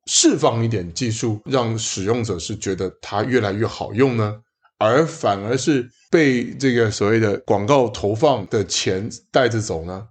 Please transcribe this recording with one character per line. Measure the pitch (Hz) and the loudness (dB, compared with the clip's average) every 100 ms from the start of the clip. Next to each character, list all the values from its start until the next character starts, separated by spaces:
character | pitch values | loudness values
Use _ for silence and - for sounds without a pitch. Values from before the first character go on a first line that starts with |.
| - | -4
释 | - 330 175 | 2 2 4
放 | 139 113 | 2 2
一 | 113 | -2
点 | 110 87 | -2 -6
技 | 85 123 | -6 -4
术， | 110 120 104 - | -2 -4 -4 -2
让 | 131 117 113 | -2 0 -4
使 | 110 - 95 | -6 -4 -2
用 | 123 | -2
者 | 113 87 | -2 -6
是 | - 104 | -6 -8
觉 | 98 90 | -6 -4
得 | 95 - | -4 -8
它 | - 104 | -8 -4
越 | 127 123 | 0 2
来 | 104 | 0
越 | 101 113 | -2 -4
好 | - 104 | -4 -6
用 | 104 135 120 | 2 2 2
呢？ | 104 104 _ _ _ - | -2 -4 _ _ _ 0
而 | 107 131 160 | 4 4 2
反 | - 110 98 | 0 -2 0
而 | 104 135 | -2 -2
是 | 170 139 120 _ - | 2 0 0 _ 0
被 | 175 143 123 - - | 4 4 2 -2 -2
这 | 135 | 0
个 | 120 110 | 2 2
所 | 107 101 | 2 2
谓 | 113 | 2
的 | 107 98 | 2 0
广 | - 104 107 | 0 0 4
告 | 143 120 | 2 2
投 | 107 101 110 | 0 -2 2
放 | 151 123 - | 2 2 0
的 | 113 92 | -2 -2
钱 | - 117 95 107 - _ | -2 -2 -2 -4 -12 _
带 | 143 120 | 2 2
着 | 110 | 0
走 | 98 82 87 | -2 -6 -6
呢？ | 92 110 | -12 -14